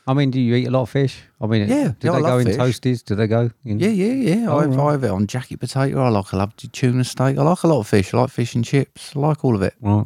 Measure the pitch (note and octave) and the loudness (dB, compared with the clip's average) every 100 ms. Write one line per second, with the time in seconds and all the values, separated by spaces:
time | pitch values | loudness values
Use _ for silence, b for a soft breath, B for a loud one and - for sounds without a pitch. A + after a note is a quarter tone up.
0 | - C#3 C3+ C3 A#2+ A#2+ B2 C3 A#2 C#3 | -2 0 0 0 0 0 0 -2 -2 -2
1 | C3+ - - - G#2+ A2+ G#2 C#4+ A#3 A2 | -2 -4 -20 -8 -2 0 2 0 0 -2
2 | D#3+ F3 D#3 B2+ A#2+ A#2+ B2 A2 B2+ B2 | -2 0 2 2 2 2 0 0 -2 -4
3 | - G2+ A2 A2+ A#2 - A#2 G#2 G3 G3+ | -4 -2 0 2 0 -4 -6 -2 0 0
4 | G#3 C4+ A3 G#3 A3+ D3 D3+ C3 D3 D3 | 0 0 0 0 0 0 2 2 0 0
5 | A#2+ F#2+ G2+ C3 - - B2 C3+ C3+ - | 0 -2 -2 -4 -8 -10 -6 -2 0 2
6 | B2+ G#2 F#2+ F#2+ G2+ - A#2 - B2+ B2+ | 2 2 0 -2 -4 -6 -16 -4 0 0
7 | B2 - C3 C#3 D3 F3+ E3 C#3+ G#2 G#2+ | -2 0 0 2 0 2 2 0 2 0
8 | F#2+ A#2+ B2+ - A#2+ B2 A#2 C#3 B2+ - | 2 0 0 -2 -4 -2 -2 -2 -2 -8
9 | - C#3+ D3+ D3+ C3 G#2 F#2+ - G#2 G#2 | -12 -4 -2 0 0 2 0 -2 0 0